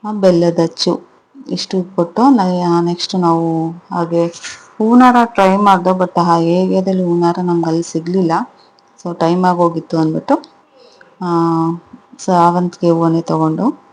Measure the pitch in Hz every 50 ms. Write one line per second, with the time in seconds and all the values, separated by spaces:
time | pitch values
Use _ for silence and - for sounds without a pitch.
0 | - 208 214 208 190 185 175 170 175 170 170 170 170 160 - - - 180 - -
1 | - _ _ _ _ _ _ 277 - - - 180 - - - 190 180 180 - -
2 | 170 165 - 214 233 277 277 226 190 185 180 180 175 175 170 170 170 170 175 175
3 | - - - 185 180 170 165 165 165 165 165 165 160 165 170 175 _ _ - 180
4 | 170 165 170 170 170 170 170 - - - - - - - - _ 214 220 240 247
5 | 254 254 240 247 233 233 - - 196 190 190 196 208 202 196 185 175 180 185 185
6 | 180 175 - 185 175 175 170 170 165 165 170 180 185 185 185 190 190 196 190 185
7 | 185 175 170 175 170 170 170 180 180 175 175 170 165 160 160 165 165 - - 165
8 | 160 170 180 190 185 160 165 180 254 - _ _ _ _ _ _ _ _ _ _
9 | - 175 170 - 170 165 170 180 185 185 180 175 175 170 165 165 156 _ - 160
10 | 160 156 160 156 - - 277 339 - - _ _ _ _ _ _ - - _ _
11 | - _ _ _ 185 175 170 170 165 165 165 165 165 165 170 170 _ _ - -
12 | _ _ - - - - 185 175 170 175 175 180 180 175 175 - - 175 165 165
13 | 165 165 165 165 165 - 165 160 160 156 160 170 185 254 - - _ _